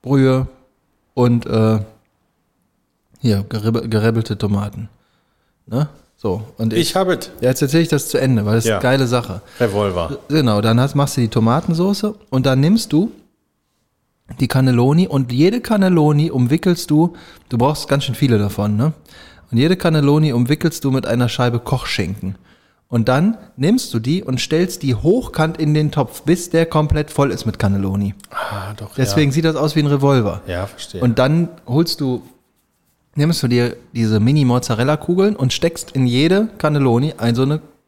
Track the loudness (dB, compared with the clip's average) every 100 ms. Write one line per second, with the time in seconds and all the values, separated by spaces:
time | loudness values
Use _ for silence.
0 | 0 2 4 2 -2 -10 _ _ _ _
1 | _ 0 2 2 0 0 2 2 -4 -14
2 | _ _ _ _ _ _ _ _ _ _
3 | _ _ 0 0 -2 -4 -2 -2 -2 0
4 | 2 0 -2 -4 -2 -2 -4 -10 -14 _
5 | _ _ _ _ _ _ -6 -4 -4 -8
6 | _ _ -6 -6 -8 -4 -2 0 0 -2
7 | -2 -2 -6 -4 -2 0 0 0 2 -2
8 | -2 -2 0 0 2 0 0 0 0 0
9 | 0 -2 -4 -12 -14 -2 -2 0 0 -2
10 | -4 -8 -4 0 2 2 2 2 2 0
11 | -2 0 0 2 2 2 0 0 0 0
12 | -4 -6 _ -2 2 2 4 2 2 0
13 | 0 -6 _ _ _ _ _ _ _ _
14 | _ _ _ -6 -2 2 2 4 4 4
15 | 2 0 -2 2 2 2 -2 0 4 4
16 | 4 2 0 0 2 2 0 -2 0 2
17 | 2 -2 -20 -20 _ 0 0 0 -2 -2
18 | -2 -2 2 2 0 -2 -2 0 0 -2
19 | -14 -20 -20 -20 -4 0 2 2 2 2
20 | 2 4 2 2 0 0 -2 -2 -2 -2
21 | -2 0 0 0 -2 -2 -4 -6 -4 -6
22 | -4 -6 -8 -10 _ _ _ _ _ -2
23 | 0 2 0 -2 -10 -4 0 0 0 -4
24 | -2 -4 -2 -6 -2 -2 -2 -4 -4 0
25 | 2 0 0 -2 -2 0 0 2 0 -2
26 | -4 -4 -2 -2 0 0 0 0 0 0
27 | -2 -2 -2 0 -6 -2 0 0 -2 -2
28 | -4 -6 -12 -10 -8 -8 -10 -14 -12 -4
29 | 0 2 2 2 0 0 0 0 0 2
30 | 4 2 2 -4 -8 -6 -8 -10 -14 -2
31 | 0 2 2 2 -2 -6 -4 -2 0 -2
32 | -4 -4 -8 _ _ _ _ _ _ _
33 | _ -2 0 0 2 2 0 -4 -12 -2
34 | 0 2 4 4 4 2 0 -2 0 -2
35 | -2 0 0 0 -2 0 -4 -4 -8 -2
36 | 0 2 2 2 0 -2 -2 2 2 2
37 | 0 -2 -2 0 0 -2 -6 _